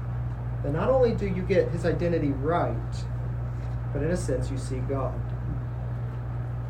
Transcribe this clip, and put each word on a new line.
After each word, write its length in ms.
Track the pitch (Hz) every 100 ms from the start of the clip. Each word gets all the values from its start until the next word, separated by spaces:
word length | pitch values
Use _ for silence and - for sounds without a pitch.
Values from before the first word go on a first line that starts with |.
| - - - - - -
then 100 | 143
not 160 | 156 220
only 240 | 262 240
do 140 | 185 202
you 160 | 180
get 260 | 180 185 165
his 160 | -
identity 480 | 175 156 175 165 143
right, 720 | 131 147 170 147 - - - - - - - - - - - -
but 100 | 143
in 80 | 156
a 60 | 180
sense 340 | - 131 -
you 60 | 139
see 220 | - 127
God. 340 | 123 135 123 - - - - - - - - - - - - - - -